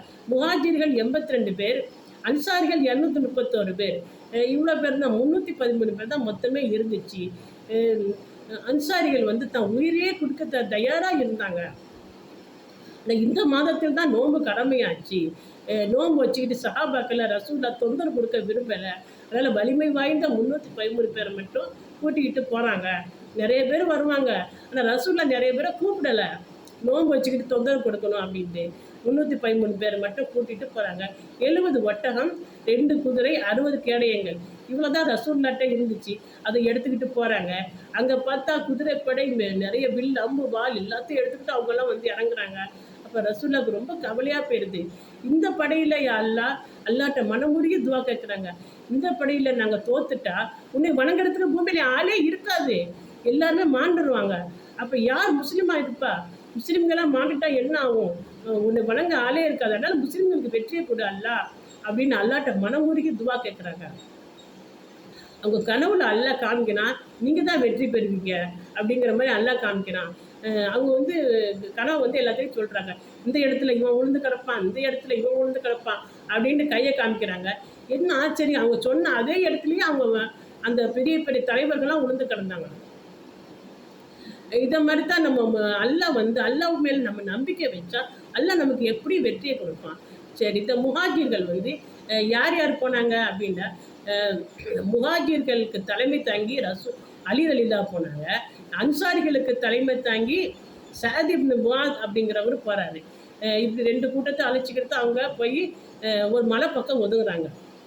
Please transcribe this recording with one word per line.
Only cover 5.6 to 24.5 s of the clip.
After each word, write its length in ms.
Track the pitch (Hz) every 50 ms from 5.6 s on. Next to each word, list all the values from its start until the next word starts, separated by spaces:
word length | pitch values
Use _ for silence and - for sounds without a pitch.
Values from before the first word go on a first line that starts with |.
| 254 240 240 233 220 220
பேர் 140 | 202 202 220
தான் 200 | 226 294 285 233
மொத்தமே 360 | 214 202 - - 247 262 285 269 220
இருந்துச்சு. 540 | 214 220 226 220 214 190 - - 196 185 180 180 - - - - - - - -
அஹ், 360 | 220 226 226 226 220 214 202 202 202 - - - - - - - 220 214 -
அன்சாரிகள் 580 | 233 277 294 294 - 381 349 311 294 277 247 220
வந்து 260 | 208 220 233 269 226
தன் 200 | - 240 208 196
உயிரையே 420 | 220 254 311 330 330 339 359 381
கொடுக்க 320 | 370 349 302 262 - - 311
த-, 240 | - 269 247 226 196
தயாரா 420 | 208 208 226 262 302 339 370 370
இருந்தாங்க. 480 | 359 294 247 220 220 220 208 190 175 175 170 160 143 - - - - - - - - - - - - - - - - - - - - - - - -
ஆனா 180 | - - 220 226
இந்த 300 | 220 226 233 - - -
மாதத்தில் 500 | 285 269 277 302 330 320 - 320 302 269
தான் 160 | 330 339 294
நோன்பு 300 | 220 226 269 294 294 311
கடமையாச்சு. 800 | 202 220 202 226 247 269 262 247 220 180 165 - - - 190 180 160 160 - - - - - - - -
அஹ், 200 | 214 208 208 202
நோன்பு 280 | 233 269 320 339 311
வச்சுக்கிட்டு 400 | 285 254 240 254 262 254 233 247 247
சஹாபாக்களை 640 | - - - 269 311 277 269 254 233 247 240 233 226 208
ரசூலுல்லாஹ் 500 | 202 202 - 294 294 262 254 240 240 -
தொந்தரவு 360 | 240 226 254 277 339 311 240
கொடுக்க 240 | 240 226 226 - 220
விரும்பல. 480 | 190 202 220 247 247 226 208 180 190 185 180 185 - - - -
அதனால 320 | - - 220 240 269 262
வலிமை 380 | 208 208 214 254 269 294 311 302
வாய்ந்த 380 | 277 277 277 294 311 302 330 294
முன்னூத்தி 400 | 233 220 233 262 294 294 - -
பதிமூணு 340 | - 220 214 226 233 233 233
பேரை 260 | 214 - 220 208 196
மட்டும் 360 | 196 196 190 - - 262 262 262 - - - - -
கூட்டிக்கிட்டு 480 | - 294 302 262 302 269 240 - 262
போறாங்க. 440 | 254 - 233 226 240 226 202 185 185 185 185 175 175 - - - - - -
நிறைய 280 | 214 208 214 254 262 262
பேர் 200 | 254 294 330 359
வருவாங்க, 460 | 339 302 277 294 294 285 277 262 247 208 180 180 -